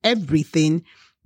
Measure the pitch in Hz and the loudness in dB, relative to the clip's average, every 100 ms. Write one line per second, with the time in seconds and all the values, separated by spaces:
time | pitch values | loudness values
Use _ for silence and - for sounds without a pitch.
0 | 220 233 151 156 147 165 156 160 - _ | -2 -2 0 -2 0 0 0 0 -4 _
1 | _ _ | _ _